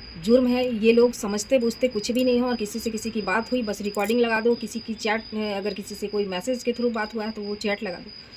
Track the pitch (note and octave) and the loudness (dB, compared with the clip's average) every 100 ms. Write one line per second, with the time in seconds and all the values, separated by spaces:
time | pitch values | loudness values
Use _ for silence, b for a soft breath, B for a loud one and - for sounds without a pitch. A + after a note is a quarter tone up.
0 | - F3 F3 B3+ B3 B3 B3+ A3 A3+ A#3 | -16 -4 4 6 6 2 0 2 6 6
1 | A#3+ A#3+ G3+ G#3 - C4+ A#3 - B3+ G#3+ | 6 2 -4 -2 2 2 2 2 0 0
2 | G#3 A#3+ B3+ A#3+ B3 A#3 G#3 A3+ A3+ A3 | 0 2 4 4 2 0 -4 -4 -4 -4
3 | A3+ A3 G3 G#3+ A3+ B3+ G#3+ G3+ G3+ G3+ | -4 -2 0 0 0 -2 -2 -4 -4 -2
4 | G3+ A#3+ A#3 A3 A#3 A#3 G#3+ A3+ - A3 | 0 2 2 2 2 0 -2 -8 -8 -4
5 | G#3+ A3 - G#3+ G#3+ G3 G3+ G3 G3 G3+ | -2 -2 -2 -4 -4 -2 -4 -6 -8 -8
6 | G#3 G#3 G3+ F3+ B3 B3 B3 A#3+ A#3+ A3 | -4 -2 -2 -2 -2 -2 -2 0 0 0
7 | G#3+ A3+ G#3+ G#3+ G3+ G#3 G#3 G3+ G3+ F3 | -4 -4 -6 -6 -8 -4 -2 -2 -4 -8
8 | F#3 - B | -12 -18 B